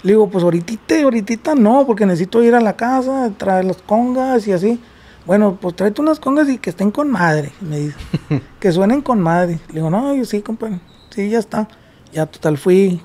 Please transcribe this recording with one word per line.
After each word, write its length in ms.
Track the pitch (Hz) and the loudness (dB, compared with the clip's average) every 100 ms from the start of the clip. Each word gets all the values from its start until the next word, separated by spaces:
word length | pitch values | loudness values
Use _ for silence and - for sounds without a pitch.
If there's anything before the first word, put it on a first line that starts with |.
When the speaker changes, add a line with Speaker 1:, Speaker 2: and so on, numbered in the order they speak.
Speaker 1:
Le 100 | 185 | 2
digo, 160 | 214 202 | 4 4
"Pues 160 | 190 | 2
ahoritita, 560 | 175 170 170 226 - 320 | 0 0 -4 -10 -2 2
ahoritita 520 | 277 233 202 226 311 | 2 0 -2 -4 0
no, 320 | 294 208 269 262 | 2 4 4 2
porque 180 | 214 202 | 2 0
necesito 360 | 170 185 233 | 0 0 2
ir 120 | 233 | 4
a 60 | 240 | 4
la 140 | 214 - | 2 0
casa, 540 | 233 262 254 269 240 196 | -2 -2 -2 -2 -4 -4
traer 280 | 196 185 | -2 0
las 140 | 185 175 | 0 -4
congas 640 | - 214 247 254 262 247 202 | -2 0 0 -2 0 0 0
y 40 | |
así". 280 | 180 208 233 - - - - 165 | 0 0 -2 -6 -20 -20 -14 0
"Bueno, 300 | 202 208 185 | 2 2 0
pues 140 | 180 170 | -8 -2
tráete 240 | 202 214 | -2 0
unas 180 | 302 311 | 0 0
congas 280 | 262 285 285 | 0 0 0
y 100 | 247 | -2
que 120 | 190 | -6
estén 200 | 170 202 | -2 -2
con 200 | 240 294 | 0 -2
madre", 420 | 202 170 151 143 - | 0 2 0 -4 -10
me 180 | 170 147 | -8 -6
dice. 180 | 147 - - 156 - | -6 -8 -8 -10 -4
Speaker 2:
<laughs> 320 | 143 - - | -6 -6 -4
Speaker 1:
"Que 120 | 196 | -2
suenen 280 | 165 196 277 | 0 0 0
con 200 | 262 226 | 0 0
madre". 380 | 165 175 175 165 - | 2 0 0 -4 -8
Le 60 | |
digo, 160 | 156 160 | -6 -2
"No, 220 | 196 277 | -2 -2
yo 100 | 277 | -4
sí, 180 | 226 208 | -4 -6
compadre. 380 | 208 220 220 180 - - _ | -6 -8 -8 -10 -12 -20 _
Sí, 180 | - 202 | -8 -2
ya 80 | 226 | -2
está". 300 | 202 226 214 - _ _ - | -2 -6 -8 -12 _ _ -10
Ya, 120 | 156 156 | -6 -6
total, 300 | - 160 143 | -4 -4 0
fui. 440 | 185 185 196 175 | 4 4 4 0